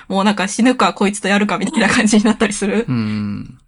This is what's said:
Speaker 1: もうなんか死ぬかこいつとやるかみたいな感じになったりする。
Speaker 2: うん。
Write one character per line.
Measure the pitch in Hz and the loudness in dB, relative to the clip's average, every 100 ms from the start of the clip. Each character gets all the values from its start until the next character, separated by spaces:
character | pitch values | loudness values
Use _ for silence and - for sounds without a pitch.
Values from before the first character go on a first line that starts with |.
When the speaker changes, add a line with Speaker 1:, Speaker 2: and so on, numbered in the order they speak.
| - | -6
Speaker 1:
も | 190 | 0
う | |
な | 202 | 0
ん | |
か | 208 190 | 0 -2
死 | - | 0
ぬ | 240 254 | 2 2
か | 196 | 0
こ | - 196 | 0 -2
い | |
つ | 202 | -2
と | 190 | -2
や | 202 | 0
る | 208 | 0
か | 180 | -2
み | 294 | -2
た | 320 | 0
い | |
な | 285 | 0
感 | 254 214 | 2 4
じ | 214 | 4
に | |
な | 214 | 4
っ | 214 | 2
た | 220 | -2
り | |
す | - 196 | -2 -2
る。 | 196 233 | -2 0
Speaker 2:
う | |
ん。 | 123 107 107 104 101 - - | -2 -2 -2 -4 -6 -10 -16